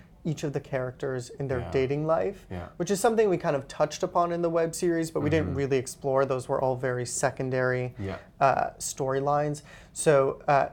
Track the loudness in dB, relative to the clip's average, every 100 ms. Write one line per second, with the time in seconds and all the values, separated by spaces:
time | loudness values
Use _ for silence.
0 | -20 -10 -6 -4 -4 -6 -4 -4 -4 -6
1 | -4 -4 -8 -8 -4 -2 -2 0 0 0
2 | 0 0 0 -4 -10 -10 -10 -8 -2 2
3 | 2 4 2 2 0 -2 -4 -2 -2 0
4 | -2 0 0 0 0 0 0 0 0 0
5 | 0 -2 2 2 0 -2 0 0 -2 -6
6 | 0 2 2 0 -2 0 0 0 -2 -2
7 | -4 -2 -2 -2 -2 0 0 0 -4 -6
8 | -8 -8 -12 2 4 4 0 -4 -10 -4
9 | -2 -2 0 0 0 -4 -10 -20 -18 0
10 | 4 6 4 0 2 2 2